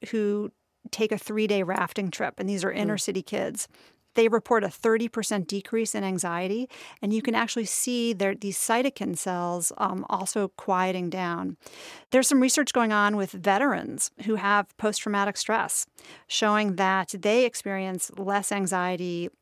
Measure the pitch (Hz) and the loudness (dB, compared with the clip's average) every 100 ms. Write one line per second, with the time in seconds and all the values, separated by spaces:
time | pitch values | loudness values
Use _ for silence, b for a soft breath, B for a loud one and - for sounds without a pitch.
0 | - 226 208 208 208 - _ _ - - | -4 0 2 0 -4 -10 _ _ -12 -2
1 | 220 208 - 214 214 202 175 190 180 - | 0 0 -2 0 2 2 2 -2 -2 -2
2 | 190 - 180 - 196 196 190 190 208 208 | -4 -4 -6 -4 -4 -2 -2 -2 -2 -2
3 | - 185 - - - - - b b b | -2 -4 -4 -4 -4 -6 -10 b b b
4 | _ - 226 226 - 226 196 - 226 226 | _ 4 4 4 4 2 2 -2 2 2
5 | 233 233 208 208 170 196 - 226 220 214 | 0 -2 -2 -2 -2 -6 -4 -2 -2 -2
6 | 196 185 180 170 185 220 254 B B B | -2 -2 -2 -2 -2 -4 -6 B B B
7 | 202 220 208 220 226 240 208 - - 240 | -2 0 0 0 0 -2 -4 -2 -2 0
8 | 233 196 196 196 202 185 - 233 262 - | 0 0 0 -2 -4 -4 0 2 2 -2
9 | 196 170 190 175 175 175 175 - - 185 | -6 -4 -4 -2 -2 -2 -4 -2 -2 -2
10 | - 185 190 214 196 - - 185 185 185 | -4 -4 -2 -2 -2 -4 0 2 2 0
11 | 175 185 180 170 185 - B B B B | -4 -2 -4 -2 -4 -8 B B B B
12 | B 254 254 277 254 311 262 254 226 208 | B 4 6 6 6 4 2 2 2 4
13 | 208 208 190 190 190 196 277 180 - 131 | 4 2 -2 -2 2 4 2 0 -4 -4
14 | - - 208 214 196 208 196 - 214 208 | -4 -4 -4 0 2 2 2 -2 -2 0
15 | 220 202 202 196 - 220 - - - B | 0 0 0 0 0 0 0 -2 -4 B
16 | B B B - 214 214 208 180 190 190 | B B B 0 4 4 2 2 2 2
17 | 180 196 208 233 240 - 202 196 190 185 | 0 -2 2 4 4 0 -6 -4 -4 -4
18 | - - 196 202 196 202 185 185 180 180 | -6 -6 -2 0 0 -2 0 0 0 -2
19 | 180 175 175 - | -4 -4 -6 -8